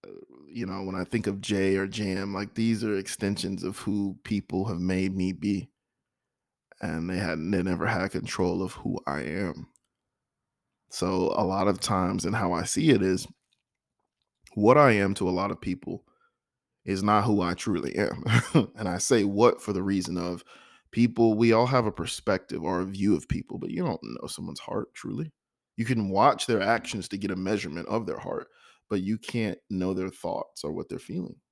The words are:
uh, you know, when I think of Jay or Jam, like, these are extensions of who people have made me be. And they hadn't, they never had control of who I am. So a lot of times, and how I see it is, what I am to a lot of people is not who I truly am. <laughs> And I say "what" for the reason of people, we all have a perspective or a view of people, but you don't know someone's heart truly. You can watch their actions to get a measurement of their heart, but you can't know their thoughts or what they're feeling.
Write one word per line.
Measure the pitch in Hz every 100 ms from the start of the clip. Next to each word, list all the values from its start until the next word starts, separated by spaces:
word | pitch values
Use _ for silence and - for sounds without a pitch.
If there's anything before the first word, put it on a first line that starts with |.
uh, | 50 50 - 62 73
you | 98 117
know, | 95
when | 95
I | 92
think | 90 117 101
of | 98
Jay | - 101 95 98
or | 98
Jam, | 107 104 95 101
like, | 98 104
these | - 113 110
are | 107 101
extensions | 95 - 101 101 90 95
of | 87 104
who | - 104 98 95
people | - 104 - 92 98
have | 87
made | 92 92 95
me | 95 92
be. | 95 104 98 127 _ _ _ _ _ _ _ _ _ _ -
And | - 80 85
they | 92
hadn't, | 92 82 82
they | 98
never | 90 85 78
had | 92 98
control | - 90 - 92 90
of | 95
who | - - - -
I | 71
am. | 67 85 95 - - _ _ _ _ _ _ _ _ _ _ _ _
So | - 90 92 90 -
a |
lot | 95 95 98
of | 95
times, | - 98 90 98
and | 90
how | 113 92
I | 87
see | 85 - 160
it | 113
is, | 95 92 - - _ _ _ _ _ _ _ _ _ _ -
what | - 104 135
I | 143
am | 107 98
to | 98 92
a |
lot | 90 98
of | 101
people | - 92 - - _ _ _ _ _ _ _ _
is | - 95
not | 104 107
who | 107 104
I | 87
truly | 90 - 90 - -
am. | 104 - - 113 -
<laughs> | 160 104 -
And | 101
I | 90
say | - 120
"what" | 101 101 117 -
for | -
the | 95
reason | 95 98 82 90
of | 87 87 - - - - _
people, | - 117 113 113
we | 107 117
all | 113 123
have | 131 110
a |
perspective | - 82 - - 95 - -
or | 80 90
a | 95
view | 98 101 87
of | -
people, | - - 90
but | -
you | -
don't | 175 87
know | 57 60 -
someone's | - 87 73
heart | - - -
truly. | - - 104 156 _ _ _ _ -
You |
can | 113 120 98
watch | 95 131 110 -
their | 113
actions | 98 117 - 107 87
to | 98
get | 98
a | 92
measurement | 95 104 92 78 -
of | 110 101
their | 69
heart, | - - - _ - _ _
but | 101
you | 95 110
can't | - 120 107 - _
know | 95 92
their | 92 92
thoughts | - - - - -
or | 76
what | 85 -
they're | -
feeling. | - 87 - - _